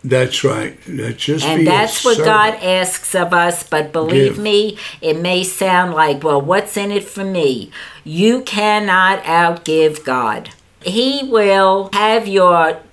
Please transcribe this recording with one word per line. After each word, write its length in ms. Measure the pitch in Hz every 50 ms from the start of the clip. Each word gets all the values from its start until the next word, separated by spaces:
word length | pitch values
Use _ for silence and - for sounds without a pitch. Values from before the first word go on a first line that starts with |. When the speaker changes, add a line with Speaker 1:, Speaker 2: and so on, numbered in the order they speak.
| -
Speaker 1:
That's 400 | 127 127 127 127 120 - - -
right. 340 | 135 110 107 110 - - - -
That 300 | - 170 139 110 113 117
just 280 | - - - 147 156 139
Speaker 2:
And 140 | 151 160 160
Speaker 1:
be 80 | 165
a 20 | 156
Speaker 2:
that's 340 | 180 196 214 220 - - -
what 140 | 254 226
Speaker 1:
servant. 80 | 156 156
Speaker 2:
God 380 | - 220 214 214 165 165 - -
asks 500 | 185 185 185 185 180 - - - - -
of 200 | 185 175 170 180
us, 280 | 175 170 175 170 -
but 320 | - - - 151 151 151 -
believe 420 | 165 160 160 139 135 135 135 -
Speaker 1:
Give. 80 | - 208
Speaker 2:
me, 340 | 214 208 208 214 214 208 - - - - -
it 200 | - 160 156 160
may 240 | 170 180 185 180 185
sound 500 | 185 - - 196 190 185 180 180 180 165
like, 300 | 156 156 151 143 143 147
"Well, 180 | 156 147 139
what's 340 | 139 151 185 202 208 - -
in 160 | 208 202 202
it 120 | 202 202 196
for 200 | - - 202 196
me?" 460 | 190 190 180 156 139 127 113 95 - - - - - - - _
You 380 | 151 156 170 196 220 240 262
cannot 840 | 262 - - 208 208 214 208 214 208 202 185 185 185 190 196 190 -
outgive 800 | 160 165 170 170 170 170 170 - - 156 160 160 156 151 - -
God. 460 | - 127 127 120 110 104 - - - - _ _ _ _ _
He 400 | - 180 185 220 247 269 277 285 269
will 680 | - 233 220 208 202 196 196 190 190 190 196 196 190 -
have 340 | 202 208 214 220 226 214
your 520 | 202 196 190 180 180 175 170 160 160 160 - - -